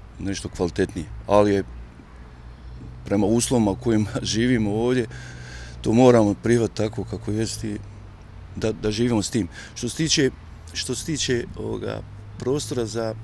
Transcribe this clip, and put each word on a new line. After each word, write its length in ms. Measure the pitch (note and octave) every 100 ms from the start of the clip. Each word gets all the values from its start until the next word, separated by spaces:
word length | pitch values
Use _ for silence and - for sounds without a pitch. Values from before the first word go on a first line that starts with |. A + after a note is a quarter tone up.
| - -
nešto 300 | F2+ F#2 -
kvalitetnije, 560 | - F2 - F#2 - D2 - -
ali 260 | G#2 G#2
je 100 | G2 - - - - - - - - - - - - - - -
prema 200 | G2+ A2
uslovima 460 | A#2 - B2+ G#2
u 40 | F#2+
kojima 340 | A#2+ G#2+ G2+ -
<laughs> 120 | F2+
živimo 400 | G#2 B2 A#2+ G#2
ovdje, 340 | G#2+ A#2+ B2+ A2+ - - - - - - - A#2
to 80 |
moramo 400 | A2+ B2+ A#2 G#2
prihvatiti 440 | F#2 A2+ A#2+ G#2+ -
tako 260 | G#2+ G#2+
kako 280 | F#2 F#2+ -
jest 320 | G#2+ A2 -
i 140 | A2 G#2 - - - - - - - -
da, 160 | A2
da 200 | G#2+ G#2+
živimo 300 | G#2 B2 A2+
s 80 | F#2
tim. 180 | A#2 F2 - - -
Što 140 | A#2+
se 80 | -
tiče, 340 | D#3+ D#3 C3 - - - -
što 220 | - - B2
se 100 | -
tiče 400 | C#3+ - A#2+ - -
ovoga 440 | A2 A2 G#2+ G#2+ - - - -
prostora 460 | B2 D3 - B2+ A2
za, 280 | A2 A2+ A2